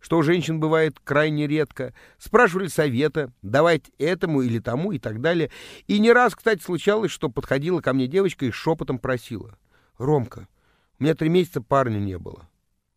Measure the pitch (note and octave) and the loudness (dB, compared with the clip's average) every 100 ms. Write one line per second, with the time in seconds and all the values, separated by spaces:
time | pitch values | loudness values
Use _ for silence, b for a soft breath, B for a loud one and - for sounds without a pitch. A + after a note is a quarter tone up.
0 | - E3 D3+ F3 D3 D#3+ D#3 D#3+ D#3+ - | -2 0 2 0 0 -2 0 2 2 -2
1 | - C#3+ D#3 D3+ D3 D3+ D3 - B2 b | -2 0 0 0 -2 -2 -2 -6 -12 b
2 | b b - A3 A#3 F3+ F#3 - D3+ A#2 | b b 0 4 4 2 -4 -2 0 0
3 | D3+ D#3 C3 - G2 C3 E3+ D#3+ - _ | -2 -2 -6 -10 -2 2 4 2 -2 _
4 | D3+ F#3 F3 C#3+ B2+ A2+ - B2 F#3+ D#3 | -2 -2 -2 0 0 -2 -4 -4 -4 -6
5 | A#2 G#2+ D3 F3 D3 B B B - G#3 | -8 -4 -2 0 -2 B B B -2 2
6 | A3+ A#3+ B3 - A#3 G3+ - F3 - G#3+ | 6 6 4 2 -2 -2 -2 -2 2 2
7 | F#3+ - D3+ B2+ - C3+ D#3 F3 - C3+ | -2 -4 -6 -6 -2 -2 0 -2 0 0
8 | B2+ F3+ G3 - C3 - D#3+ D#3+ D3+ B2+ | 0 0 0 0 -4 -2 -2 -2 -4 -6
9 | B2+ B2+ - G#2+ G#2+ - _ _ _ _ | -4 -6 -6 -12 -12 -20 _ _ _ _
10 | C3 D3 A2+ A#2 G2+ _ _ _ _ _ | 0 0 -2 -10 -20 _ _ _ _ _
11 | C#3+ D#3 D#3+ F3+ E3+ C#3+ A2 C#3 B2 G#2+ | 0 2 2 2 0 -4 0 0 2 -2
12 | G2+ F2+ F2+ - - _ _ _ _ | -4 -6 -12 -16 -20 _ _ _ _